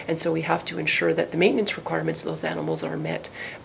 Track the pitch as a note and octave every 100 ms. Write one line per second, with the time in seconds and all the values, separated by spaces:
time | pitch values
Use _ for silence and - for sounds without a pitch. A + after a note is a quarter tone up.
0 | - E3 E3+ D#3+ D#3+ E3 - E3+ D#3+ -
1 | E3+ D#3+ E3+ D#3+ F#3+ C4+ G#3 - D#3+ D#3+
2 | D#3+ D#3 - D#3+ E3 E3 D#3+ D#3+ D#3+ D#3+
3 | D#3 - - - - -